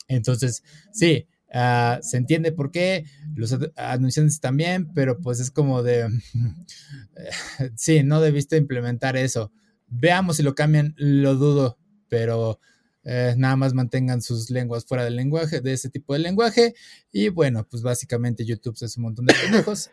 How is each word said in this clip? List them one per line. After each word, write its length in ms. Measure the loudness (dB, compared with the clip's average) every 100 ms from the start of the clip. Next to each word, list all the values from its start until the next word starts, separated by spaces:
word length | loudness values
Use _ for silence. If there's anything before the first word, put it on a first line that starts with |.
| -4
Entonces, 560 | -2 0 -2 -2 -6 -14 -20 _
sí, 360 | 0 2 2 -2 _ _
ah, 460 | -2 0 2 0 -2
se 160 | -4 -4
entiende 340 | 0 0 0
por 200 | -2 -6
qué, 340 | -2 -2 -2 -6 -16 -12 -6
los 180 | -4
ad-, 180 | -2 -4 -8
anunciantes 640 | -6 -2 0 2 2 2
también, 520 | -2 0 0 -2 -2
pero 260 | -2 -2 -2
pues 180 | -4 -4
es 120 | -4
como 320 | 0 0 2
de, 260 | 2 2 0 -4 -4
<laughs> 1400 | -4 -4 -4 -18 -20 -20 -20 -20 -18 -14 -12 -12 -8 -8 -4
sí, 280 | 2 4
no 160 | 6 4
debiste 380 | 4 2 2 0
implementar 580 | 0 -2 -4 -2 -2 0
eso. 360 | -2 -2 -6 _ _ _ _
Veamos 500 | 0 2 4 2 2
si 60 |
lo 120 | 0 2
cambian, 400 | 4 4 2 0
lo 380 | 2 4 4 4
dudo, 420 | 4 4 2 -2 _ _ _
pero... 500 | -2 0 0 -2 -4 _ _ _ _ -6
Eh, 280 | -2 0 2
nada 180 | 2 2
más 200 | 0 0
mantengan 480 | -2 -2 -2 -2
sus 260 | -2 -6 -4
lenguas 340 | -4 -4 -6 -4
fuera 180 | -4
del 120 | -2 -2
lenguaje, 460 | -2 -2 -2 -4
de 120 | -4
ese 160 | -4 -6
tipo 220 | -10 -6
de 60 | -2
lenguaje, 540 | 0 0 2 4 2 2 -20 -20 _
y 180 | -2 -2
bueno, 380 | 2 2 2 -4
pues 140 | -6
básicamente 640 | -4 -4 -4 -4 -2 -4 -4
YouTube 300 | -6 -6 -10
se 80 | -10
hace 140 | -8
un 40 |
montón 240 | -8 -4 2
de 60 | 4
pendejos, 560 | 4 2 2 -4 -8